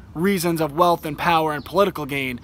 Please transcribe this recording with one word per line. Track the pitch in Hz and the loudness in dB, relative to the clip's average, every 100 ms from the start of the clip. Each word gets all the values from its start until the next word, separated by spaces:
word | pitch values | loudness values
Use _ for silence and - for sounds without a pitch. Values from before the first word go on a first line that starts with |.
| - | -14
reasons | 151 185 196 175 165 | -2 0 2 0 0
of | 156 143 | 0 2
wealth | 175 170 | 2 2
and | 160 147 | -2 -4
power | 170 165 156 | 0 2 2
and | 147 | -2
political | - 170 196 151 147 | -2 2 2 0 -6
gain, | 139 131 123 | -4 -4 -6